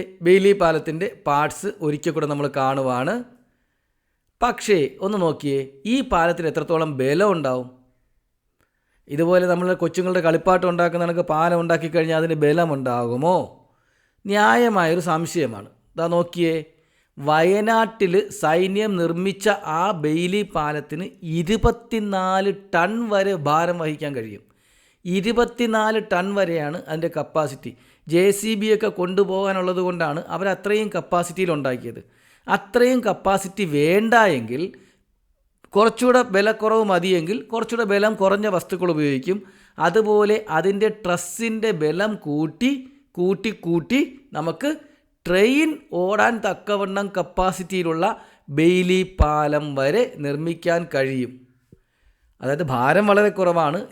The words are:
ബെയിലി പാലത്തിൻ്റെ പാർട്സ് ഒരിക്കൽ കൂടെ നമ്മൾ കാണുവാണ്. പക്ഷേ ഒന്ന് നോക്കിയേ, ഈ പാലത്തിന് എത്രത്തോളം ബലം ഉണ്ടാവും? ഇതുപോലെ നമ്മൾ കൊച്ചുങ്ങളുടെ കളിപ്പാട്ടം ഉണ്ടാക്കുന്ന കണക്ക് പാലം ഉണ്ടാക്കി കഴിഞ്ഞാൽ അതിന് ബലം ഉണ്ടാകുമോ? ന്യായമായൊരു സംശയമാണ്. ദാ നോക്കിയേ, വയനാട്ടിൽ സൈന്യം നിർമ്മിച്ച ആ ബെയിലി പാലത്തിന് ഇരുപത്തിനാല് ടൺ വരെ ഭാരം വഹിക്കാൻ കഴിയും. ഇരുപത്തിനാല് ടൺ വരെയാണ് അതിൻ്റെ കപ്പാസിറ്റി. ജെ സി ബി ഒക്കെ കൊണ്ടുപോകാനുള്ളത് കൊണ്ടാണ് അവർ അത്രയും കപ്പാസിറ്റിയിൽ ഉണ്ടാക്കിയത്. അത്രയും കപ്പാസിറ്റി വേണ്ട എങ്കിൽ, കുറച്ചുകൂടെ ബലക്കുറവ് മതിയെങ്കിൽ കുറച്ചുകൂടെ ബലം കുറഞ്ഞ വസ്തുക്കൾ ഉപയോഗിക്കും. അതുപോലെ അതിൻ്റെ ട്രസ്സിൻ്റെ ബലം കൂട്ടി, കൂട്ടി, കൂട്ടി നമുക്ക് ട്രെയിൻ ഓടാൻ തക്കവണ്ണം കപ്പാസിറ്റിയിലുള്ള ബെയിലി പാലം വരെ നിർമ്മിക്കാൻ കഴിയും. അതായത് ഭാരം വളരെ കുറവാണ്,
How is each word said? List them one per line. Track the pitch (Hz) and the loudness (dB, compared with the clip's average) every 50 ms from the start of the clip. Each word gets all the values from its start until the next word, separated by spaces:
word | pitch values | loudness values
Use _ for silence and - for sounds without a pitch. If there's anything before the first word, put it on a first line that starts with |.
| 185 185 - - 165 | -2 -4 -8 -2 4
ബെയിലി | 175 185 196 190 202 202 | 6 6 6 6 6 4
പാലത്തിൻ്റെ | 202 175 165 160 151 - 165 151 160 196 - - - - | 4 4 2 2 0 -2 -4 -6 -6 -6 -8 -8 -6 -2
പാർട്സ് | 147 143 143 151 147 - - 190 202 - - | 0 0 2 0 0 -4 -6 -8 -10 -8 -4
ഒരിക്കൽ | 160 151 147 147 - 170 | -4 -4 -4 -2 -4 -4
കൂടെ | 147 160 151 | -2 -2 -2
നമ്മൾ | 147 147 143 143 139 139 | -2 -2 -2 -4 -2 -2
കാണുവാണ്. | 143 131 131 135 139 135 127 127 - 131 165 220 240 240 - - _ _ _ _ _ _ _ _ _ _ _ _ _ _ _ _ _ _ _ _ _ | -2 0 0 0 0 -2 -2 -2 -2 -2 -2 -4 -4 -6 -10 -18 _ _ _ _ _ _ _ _ _ _ _ _ _ _ _ _ _ _ _ _ _
പക്ഷേ | 233 247 233 - - 220 202 165 139 127 - - | -2 -2 -2 -2 0 2 2 2 2 0 -2 -4
ഒന്ന് | 185 196 214 196 | -4 -4 -2 0
നോക്കിയേ, | 175 160 139 - 147 143 139 135 135 131 - - - | 0 0 0 -2 -2 -2 -2 -2 -4 -6 -10 -10 -4
ഈ | 208 240 269 | -2 0 0
പാലത്തിന് | 254 254 196 170 165 175 165 175 165 156 | 0 0 0 2 2 2 0 0 -2 -4
എത്രത്തോളം | 156 165 151 151 170 160 160 156 143 | -2 -2 -2 0 0 0 0 -2 -2
ബലം | 131 127 135 147 175 208 208 185 | -2 0 0 2 4 4 2 2
ഉണ്ടാവും? | 165 143 131 127 127 123 127 - _ _ _ _ _ _ _ _ _ _ _ _ _ _ _ _ _ _ _ _ _ _ _ _ _ _ - | 2 0 -2 -2 -4 -6 -8 -14 _ _ _ _ _ _ _ _ _ _ _ _ _ _ _ _ _ _ _ _ _ _ _ _ _ _ -8
ഇതുപോലെ | 143 147 165 170 180 180 180 | -4 0 2 4 4 4 4
നമ്മൾ | 180 175 175 180 180 180 | 2 2 0 0 0 0
കൊച്ചുങ്ങളുടെ | 180 175 160 165 185 180 185 180 180 | 0 -2 -2 -2 -2 -2 0 0 0
കളിപ്പാട്ടം | 165 165 160 165 - 190 185 180 185 180 | 2 2 2 2 2 2 2 2 2 0
ഉണ്ടാക്കുന്ന | 175 175 175 170 165 170 175 | 0 2 0 0 0 -2 -2
കണക്ക് | 170 170 175 170 - | -2 -2 -2 -2 0
പാലം | 156 156 165 175 175 170 | 0 0 2 2 2 0
ഉണ്ടാക്കി | 170 170 170 151 165 160 | 2 0 0 0 0 -2
കഴിഞ്ഞാൽ | 156 170 160 160 160 160 | -2 0 0 2 0 0
അതിന് | 165 170 160 151 | 0 0 0 2
ബലം | 151 147 151 175 170 160 143 | 2 2 4 2 2 0 0
ഉണ്ടാകുമോ? | 135 127 127 120 120 120 117 120 120 151 175 185 160 - - - - _ _ _ _ _ _ _ _ _ _ _ _ - | -2 -2 -2 -2 -2 -2 -2 -2 0 0 2 2 2 0 -4 -10 -20 _ _ _ _ _ _ _ _ _ _ _ _ -6
ന്യായമായൊരു | 196 202 208 208 220 226 240 240 233 208 190 170 160 170 180 | -2 0 2 4 4 4 4 4 2 2 2 2 2 2 0
സംശയമാണ്. | 156 175 160 160 170 160 - 175 143 120 110 98 104 - _ _ _ _ _ | 0 -2 -2 -2 -2 -4 -2 -2 -2 -2 -4 -8 -16 -18 _ _ _ _ _
ദാ | 165 165 | -6 -4
നോക്കിയേ, | 170 170 175 170 170 - 175 170 165 160 160 151 - _ _ _ _ _ _ _ _ _ - | 0 0 0 0 -2 -2 -2 0 0 0 -2 -6 -10 _ _ _ _ _ _ _ _ _ -6
വയനാട്ടിൽ | 139 147 151 160 165 180 196 208 214 226 226 220 226 202 - - 202 180 170 202 220 - | -2 2 2 4 4 4 4 2 2 2 2 2 2 0 0 -2 0 2 2 0 0 -2
സൈന്യം | - - - 151 160 175 185 190 190 202 214 208 196 | -4 -2 0 2 2 2 2 0 0 -2 -2 -2 0
നിർമ്മിച്ച | 175 170 165 165 175 185 202 190 196 - 214 202 196 - | 0 0 -2 -2 -2 -2 -4 -4 -2 0 0 0 0 -2
ആ | 156 156 165 180 208 202 | -4 -4 -2 -2 -2 -2
ബെയിലി | 160 147 151 156 165 175 180 190 208 202 | -2 -2 -2 0 0 0 0 0 -2 -2
പാലത്തിന് | 202 - 160 151 147 151 147 143 - 156 160 190 - - - 185 160 160 | -2 -4 -4 -4 -2 -4 -6 -8 -10 -10 -10 -10 -12 -14 -14 -10 -4 -4
ഇരുപത്തിനാല് | 170 165 165 220 220 - 233 226 - - - 233 226 208 202 196 190 185 185 190 190 196 202 196 196 - - | -2 0 0 0 2 2 2 0 0 -4 -6 -6 -4 -4 -2 -2 -2 0 0 0 0 0 0 -2 -4 -6 -4
ടൺ | - 170 175 190 220 233 240 214 | 0 0 0 0 0 -4 -2 0
വരെ | 208 196 196 196 196 | 0 0 2 0 -2
ഭാരം | 165 143 147 151 160 170 175 175 175 | -2 0 0 0 2 2 0 -2 -4
വഹിക്കാൻ | 160 156 151 147 156 143 139 | -4 -6 -6 -6 -8 -8 -8
കഴിയും. | 127 110 110 101 - - _ _ _ _ _ _ _ _ _ _ _ - | -8 -10 -10 -14 -18 -20 _ _ _ _ _ _ _ _ _ _ _ -6
ഇരുപത്തിനാല് | 175 180 202 175 226 233 240 240 233 - - 240 226 220 220 214 220 220 214 214 | -4 -2 0 0 0 2 2 0 0 0 -2 -2 0 0 0 0 0 0 -2 -2
ടൺ | - 190 175 185 196 202 | -2 -2 -2 -2 -2 -2
വരെയാണ് | 202 190 170 170 160 147 147 160 180 - | 0 0 0 -2 -2 -4 -4 -6 -8 -8
അതിൻ്റെ | - 156 160 165 165 | -8 -6 -4 -4 -4
കപ്പാസിറ്റി. | - 151 143 - - 160 151 135 135 - - 117 - - _ _ _ _ _ | -4 -6 -8 -4 -2 -2 -2 -2 -4 -10 -14 -16 -16 -18 _ _ _ _ _
ജെ | 143 160 175 190 202 | -2 2 2 4 4
സി | 196 202 208 220 226 | 2 0 -2 -4 -2
ബി | 196 214 220 214 | -2 0 0 0
ഒക്കെ | 208 214 202 | 2 0 -2
കൊണ്ടുപോകാനുള്ളത് | 165 - 180 180 185 196 196 180 190 190 196 196 190 185 180 180 180 180 | -2 -4 -4 -2 0 0 0 2 0 -2 -2 -2 -2 -2 -2 -2 -2 -2
കൊണ്ടാണ് | 180 180 180 170 165 147 147 165 180 - | -2 -2 -2 -2 -2 -2 -2 -4 -6 -6
അവർ | 170 165 190 196 | -6 -4 -2 -2
അത്രയും | 185 185 - 202 208 214 220 202 | -4 -2 -2 -2 0 0 0 -2
കപ്പാസിറ്റിയിൽ | - 175 160 - 180 175 175 175 165 185 185 170 156 | -4 -6 -4 -2 -2 -2 -2 -2 -4 -2 -2 0 0
ഉണ്ടാക്കിയത്. | 147 135 135 127 120 - 120 113 - - _ _ _ _ _ _ _ _ | -2 -2 -4 -4 -6 -8 -12 -14 -16 -18 _ _ _ _ _ _ _ _
അത്രയും | - 190 196 - - - 240 240 247 262 247 | -2 -2 -2 -2 -2 2 4 4 4 4 2
കപ്പാസിറ്റി | - 208 180 - - 190 196 190 - 180 180 - 196 | 0 -2 -2 0 0 0 0 0 -2 -4 -6 -4 -4
വേണ്ട | 160 147 143 147 160 180 208 220 226 240 233 220 190 | 0 2 2 2 4 4 2 2 4 4 4 4 4
എങ്കിൽ, | 151 123 113 110 123 143 175 - - - - _ _ _ _ _ _ _ _ _ _ _ _ _ _ _ _ _ - | 2 0 -2 -4 -6 -6 -6 -8 -10 -14 -20 _ _ _ _ _ _ _ _ _ _ _ _ _ _ _ _ _ 2
കുറച്ചുകൂടെ | 202 220 226 226 - 247 254 247 254 247 | 2 4 2 2 2 4 4 6 4 4
ബലക്കുറവ് | 247 185 196 202 220 220 214 214 220 220 226 220 | 4 2 2 2 2 0 0 0 0 2 2 2
മതിയെങ്കിൽ | 202 185 175 170 190 185 170 160 170 214 262 - | 2 2 2 2 2 2 0 0 -2 -4 -6 -6
കുറച്ചുകൂടെ | - 226 233 226 226 233 233 226 | -8 -6 -6 -4 -4 -2 -2 0
ബലം | 202 202 202 208 220 214 | 0 2 2 2 2 2
കുറഞ്ഞ | - 196 190 202 202 214 | 2 2 2 2 2 0
വസ്തുക്കൾ | 214 185 165 - - 190 170 180 175 | 0 -2 -2 -2 -4 -4 -2 -2 0
ഉപയോഗിക്കും. | 160 151 151 143 139 131 127 175 196 208 - - - _ _ _ _ - | 0 0 0 0 0 -2 -2 -4 -4 -4 -6 -12 -20 _ _ _ _ -2
അതുപോലെ | 156 175 170 220 214 208 208 208 208 202 214 214 - - | 0 2 2 2 2 4 4 4 4 4 2 0 -2 -2
അതിൻ്റെ | 156 160 165 196 196 196 220 214 214 | -2 0 0 0 0 0 0 -2 -2
ട്രസ്സിൻ്റെ | - - 175 175 175 - - - - 226 226 220 220 214 220 202 | -2 -4 -2 -2 -2 -4 -8 -8 -6 -6 -4 -4 -2 -2 -2 -2
ബലം | 156 156 151 156 180 208 220 208 | 0 0 -2 0 0 -2 -2 -4
കൂട്ടി, | - - 151 143 151 160 160 156 - 240 262 285 262 - - - _ _ _ _ | -6 -6 -4 -4 -2 -2 -4 -4 -2 -2 -2 -2 -2 -6 -12 -20 _ _ _ _
കൂട്ടി, | 180 175 185 196 190 - 226 202 | -2 -2 0 0 -2 -4 -6 -8
കൂട്ടി | - - 170 170 170 139 - 233 277 302 - - - - _ - | -6 -4 -2 -2 -2 -2 0 0 0 0 -2 -6 -12 -20 _ -10
നമുക്ക് | 156 156 165 160 - 262 294 311 294 - - _ _ _ _ _ _ - | -6 -6 -6 -6 -4 -4 -6 -6 -6 -10 -18 _ _ _ _ _ _ -4
ട്രെയിൻ | 165 180 190 208 240 269 294 320 311 302 - - _ - | 0 2 4 4 4 4 4 2 0 -2 -4 -10 _ -4
ഓടാൻ | 175 180 190 208 214 220 233 233 214 | -2 -2 0 2 2 2 2 2 0
തക്കവണ്ണം | 214 196 175 - - - 208 196 202 190 196 202 202 196 | -4 -4 -6 -6 -4 -4 -4 -2 -2 -4 -4 -4 -4 -4
കപ്പാസിറ്റിയിലുള്ള | 196 190 165 - - - 185 185 185 185 180 170 190 180 170 165 160 160 180 214 254 - - - _ _ _ - | -4 -4 -6 -4 -2 -2 0 0 -2 -4 -6 -6 -4 -2 -2 -2 -2 0 0 -2 -2 -4 -10 -20 _ _ _ -6
ബെയിലി | 139 151 160 175 180 180 180 180 185 185 185 185 - | 0 2 4 4 4 4 4 2 2 2 0 0 0
പാലം | - 151 147 151 151 151 147 147 147 151 147 139 | 0 0 2 2 2 2 2 0 -2 -2 -4 -2
വരെ | 139 135 143 170 226 247 247 - | -2 0 0 2 0 0 -2 -4
നിർമ്മിക്കാൻ | 160 147 143 143 147 160 170 170 170 - 175 170 170 175 | -6 -6 -6 -4 -4 -4 -6 -6 -4 -2 -2 0 0 -2
കഴിയും. | - - 139 135 135 135 131 123 120 - - - _ _ _ _ _ - _ _ _ _ _ _ _ _ _ _ _ _ _ | -2 -2 -2 -2 -2 -2 -4 -6 -6 -8 -14 -20 _ _ _ _ _ -20 _ _ _ _ _ _ _ _ _ _ _ _ _
അതായത് | - 131 143 151 175 | -4 -4 -2 -2 -2
ഭാരം | 135 131 117 123 139 160 190 214 | -2 0 2 2 4 4 4 4
വളരെ | 208 202 208 208 208 | 4 4 4 4 4
കുറവാണ്, | 202 185 185 175 170 170 156 143 156 - - - | 2 2 0 2 2 2 2 0 0 -4 -6 -8